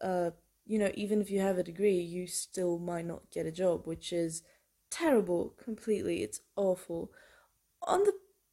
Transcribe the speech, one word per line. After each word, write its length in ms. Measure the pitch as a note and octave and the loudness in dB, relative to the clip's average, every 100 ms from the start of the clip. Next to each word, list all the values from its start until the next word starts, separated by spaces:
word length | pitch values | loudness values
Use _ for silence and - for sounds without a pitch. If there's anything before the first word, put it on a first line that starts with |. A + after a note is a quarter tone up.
uh, 300 | F#3+ F3+ E3+ E3 _ _ | -2 0 0 -4 _ _
you 140 | - G#3+ | -4 0
know, 120 | G3 | 0
even 260 | - G#3 G#3+ | 0 0 0
if 100 | G3 | 0
you 100 | G3 | 2
have 180 | G3 F#3 | 2 2
a 40 | |
degree, 380 | F3 E3+ G#3 F#3 | -2 0 2 2
you 260 | E3+ F3+ F3 | 0 -6 -6
still 520 | - - - F3+ E3+ | -6 -6 -2 0 0
might 260 | F3 E3+ E3+ | -2 -4 -4
not 240 | - - | -8 -10
get 160 | E3+ D#3+ | -6 -6
a 60 | |
job, 340 | E3 F#3 E3+ D#3+ | 0 2 2 -2
which 260 | E3 - | -8 -4
is 300 | E3+ E3 E3 - _ _ _ - | 0 0 -4 -12 _ _ _ -12
terrible 640 | - E4 B3 F3+ F3 - - | -2 4 4 4 0 -2 -8
completely. 600 | - A3 - G#3 - E3+ | -10 -8 -2 0 0 -2
It's 180 | - - _ - | -4 -8 _ -2
awful. 560 | G3 F#3 - E3+ E3 - - - _ _ _ - | 0 0 -2 -8 -8 -14 -20 -20 _ _ _ -12
On 220 | - F#4 | 0 4
the 100 | G4+ F#4+ _ _ _ | 4 2 _ _ _